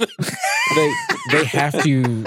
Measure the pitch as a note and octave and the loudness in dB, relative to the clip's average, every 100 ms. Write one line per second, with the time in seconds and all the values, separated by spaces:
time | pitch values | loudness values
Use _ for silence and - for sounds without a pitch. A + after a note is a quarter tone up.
0 | A3 - - F#5+ F#5+ G#5+ C6 B5+ D3+ A#5+ | -6 -6 -8 -4 -2 0 2 2 2 0
1 | - - - D3+ D3 D3 D3 C#3+ D3 C3 | -4 -4 0 0 2 0 0 2 2 2
2 | B2 A2+ | 2 -2